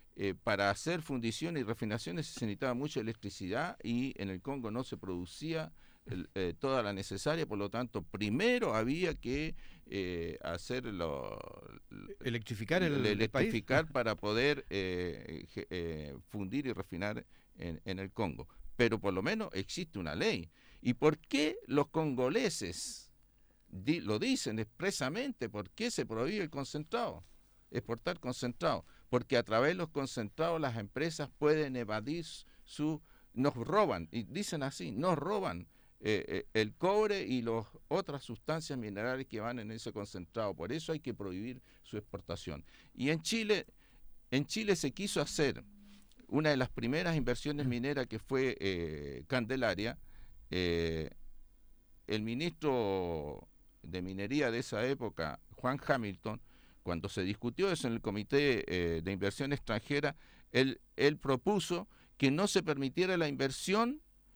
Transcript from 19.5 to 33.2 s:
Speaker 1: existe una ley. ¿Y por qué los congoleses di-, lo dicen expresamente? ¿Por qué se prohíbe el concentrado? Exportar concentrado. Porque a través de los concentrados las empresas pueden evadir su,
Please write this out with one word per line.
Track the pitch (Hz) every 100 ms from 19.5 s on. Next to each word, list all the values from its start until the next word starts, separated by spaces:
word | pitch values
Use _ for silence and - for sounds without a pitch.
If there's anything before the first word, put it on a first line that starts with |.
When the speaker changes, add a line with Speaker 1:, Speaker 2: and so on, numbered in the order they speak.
Speaker 1:
existe | - 101 - 175 104
una | 82
ley. | 80 196 143 85 _ - -
¿Y | -
por | 123 151 151
qué | - 277 - 415 -
los | 143 143
congoleses | 160 156 123 127 196 240 160 92 - - - - _ _ _ _ _ _
di-, | 95 104 165
lo | 90 107
dicen | 226 262 - 107
expresamente? | 117 - 185 196 131 190 262 - 117
¿Por | 104 175
qué | - 233
se | - 123
prohíbe | 113 131 214
el | 165
concentrado? | 139 135 147 151 233 220 87 - - _ _ _
Exportar | - 117 113 - 175
concentrado. | 131 127 123 - 165 107 - - -
Porque | 123 117 123
a |
través | 113 110 139
de |
los | 180 165
concentrados | 160 135 - 104 - 165 170
las | 143 117
empresas | 104 - 160 160 147 -
pueden | 147 156 147 127
evadir | 107 107 110 165 160 - - -
su, | - - 151 156 - -